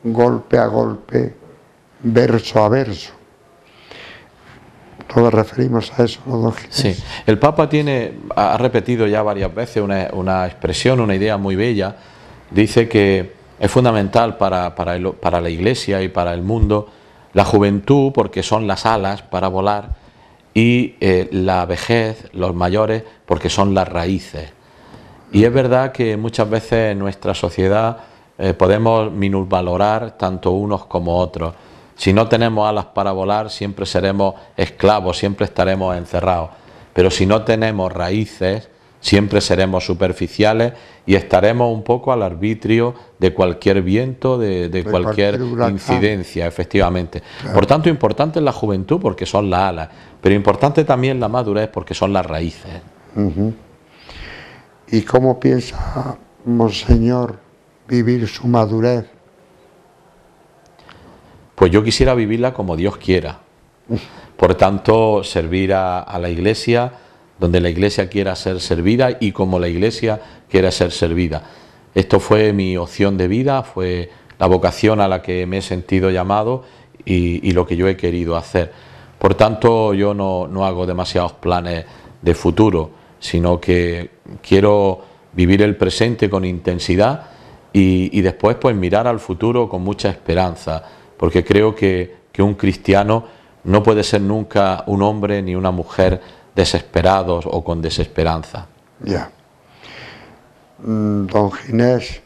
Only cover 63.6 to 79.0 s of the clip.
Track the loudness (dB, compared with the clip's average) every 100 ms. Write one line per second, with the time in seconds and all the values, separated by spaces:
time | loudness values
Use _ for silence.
63.6 | _ _ -8 -8 -8 -20 -20 2 2 6
64.6 | 4 4 2 4 4 2 0 -4 -2 -2
65.6 | 0 0 0 -4 -6 -8 -4 -2 0 0
66.6 | 0 0 0 -8 -20 _ _ _ 0 2
67.6 | 2 2 0 0 -2 -2 -2 -4 -6 -6
68.6 | -2 0 2 2 2 0 -4 -2 -2 0
69.6 | -2 0 -2 0 -4 -4 -8 -20 _ 2
70.6 | 2 0 -2 0 -2 0 -2 -4 -10 -20
71.6 | -20 _ _ -2 2 2 4 4 4 2
72.6 | -2 -4 -6 0 0 2 0 0 0 -2
73.6 | -4 -6 -4 -4 -8 -14 _ 0 2 4
74.6 | 2 2 2 2 2 0 -4 -6 -4 -6
75.6 | -4 -8 -2 0 2 0 0 -2 -2 -6
76.6 | -8 -20 _ _ -2 0 0 0 0 0
77.6 | 0 0 0 0 -4 -2 -4 -4 -2 -4
78.6 | -4 -10 -20 -20